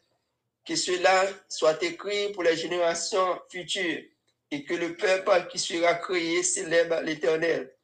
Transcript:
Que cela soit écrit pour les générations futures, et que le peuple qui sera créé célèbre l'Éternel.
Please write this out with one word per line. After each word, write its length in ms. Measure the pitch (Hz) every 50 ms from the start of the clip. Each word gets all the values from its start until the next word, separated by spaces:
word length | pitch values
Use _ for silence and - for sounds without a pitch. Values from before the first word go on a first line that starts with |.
| _ _ _ _ _ _ _ _ _ _ _ _ _
Que 120 | - 165
cela 500 | 160 - 185 180 175 180 185 190 185 196 196 196 - - -
soit 340 | - - 160 156 156 -
écrit 500 | 175 165 - - - 202 208 202 202 202
pour 100 | 202 185
les 140 | 170 165 165
générations 840 | 151 165 165 175 175 170 165 170 170 - - 214 185 185 180 165 - - -
futures, 520 | - 180 170 156 - 196 180 165 143 - - - _ _ _ _ _ _ _ _
et 120 | - - -
que 100 | - 175
le 220 | 170 170 165 -
peuple 520 | - 214 185 190 190 190 208 190 175 170 -
qui 80 | - 180
sera 360 | - - 180 165 170 170 170
créé 480 | 170 - - 185 175 165 165 170 180
célèbre 580 | 180 - - 196 180 160 165 170 165 165 165 160
l'Éternel. 720 | - 160 156 151 190 170 160 160 165 165 147 131 131 - - _